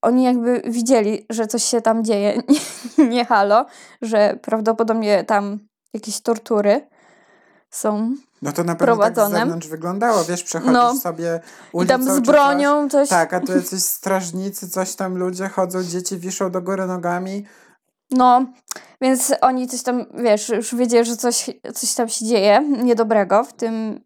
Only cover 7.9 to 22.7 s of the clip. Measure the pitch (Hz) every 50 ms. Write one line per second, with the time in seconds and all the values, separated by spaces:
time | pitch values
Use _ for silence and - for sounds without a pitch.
7.9 | 208 208 220 226 262 285 _ _ _ _ - 143 143 - 175 170 170 165 - 233
8.9 | 233 220 202 226 226 240 214 208 202 175 226 269 - 170 170 151 156 160 160 175
9.9 | 185 202 226 240 226 202 165 160 180 175 - - - 165 - 254 254 240 240 240
10.9 | 247 277 - 180 165 160 165 170 165 165 - - - - - - - 170 180 175
11.9 | 180 262 - 262 277 285 240 233 302 294 285 277 285 285 285 285 285 294 294 277
12.9 | - 285 285 285 190 175 165 165 - 180 175 - 185 185 180 - - 185 - -
13.9 | - - - 190 190 190 185 175 165 185 190 196 196 - - 180 - 190 190 190
14.9 | - - 196 185 185 180 180 185 185 180 190 196 185 - 190 180 180 185 185 175
15.9 | 170 180 180 - 196 180 170 185 190 - 202 185 175 185 180 175 196 190 190 180
16.9 | 185 185 170 175 175 180 185 190 196 202 202 - - _ _ _ _ _ _ _
17.9 | _ _ _ _ 262 254 254 254 247 247 262 254 254 _ _ _ - - - -
18.9 | _ _ 262 262 262 247 254 - 277 - - 247 254 254 254 247 254 247 - 262
19.9 | 247 247 220 - - - 240 233 208 214 208 - 240 - 233 - - 240 254 240
20.9 | 240 233 233 233 240 220 - 247 233 - - - - - _ - - - - 220
21.9 | - - 240 226 - - 226 214 240 220 190 208 202 233 294 302